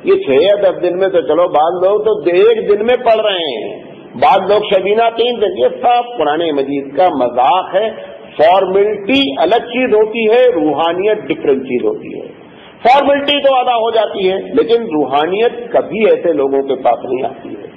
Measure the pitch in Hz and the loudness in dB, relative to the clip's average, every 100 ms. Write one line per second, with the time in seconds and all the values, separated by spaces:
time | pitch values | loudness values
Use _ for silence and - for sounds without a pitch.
0 | - 127 135 135 180 208 185 170 180 175 | 0 0 2 2 2 2 2 0 -4 -2
1 | 190 185 156 156 180 147 160 180 185 208 | 0 0 0 0 2 2 0 0 0 0
2 | 214 208 160 175 214 220 190 208 226 247 | 0 -2 0 2 2 2 0 0 0 0
3 | 233 220 214 190 160 113 104 107 - - | 2 0 0 -2 -6 -6 -10 -12 -18 -20
4 | - 117 143 185 185 208 208 196 190 208 | -18 0 2 2 2 0 2 0 2 2
5 | 226 226 240 233 202 190 247 254 240 240 | 0 0 -2 0 -2 0 -2 0 0 0
6 | 240 - 151 151 170 143 135 143 139 - | 0 -4 -2 0 -2 -2 -2 -4 -6 0
7 | 180 151 123 120 131 180 175 180 214 - | 2 2 -2 0 2 2 0 -2 -2 -6
8 | - - - - 156 185 190 190 294 - | -16 -18 -18 2 4 4 2 2 0 -2
9 | - 269 277 269 170 233 240 240 254 208 | -2 0 0 -2 0 0 0 -4 0 2
10 | 214 233 220 233 254 170 151 143 165 175 | 2 0 2 4 4 2 0 0 -2 0
11 | 202 214 135 151 147 131 120 123 107 107 | -2 -2 -4 -4 0 0 0 -2 -2 -4
12 | - 90 82 - - - - - - 262 | -10 -14 -14 -18 -20 -20 -20 -4 2 4
13 | 277 285 277 285 269 262 247 233 226 226 | 4 0 0 0 2 2 0 0 0 0
14 | 208 - 185 190 - - - 233 226 151 | -2 -2 -2 -2 -2 -2 2 0 0 -2
15 | 135 139 160 196 233 233 - - - 185 | 0 0 0 0 -2 -2 -2 -2 -2 0
16 | 208 165 175 151 139 139 139 127 131 117 | 2 2 2 0 0 0 -2 -2 0 0
17 | - 127 131 - - 107 - | -2 -4 -6 -8 -16 -16 -16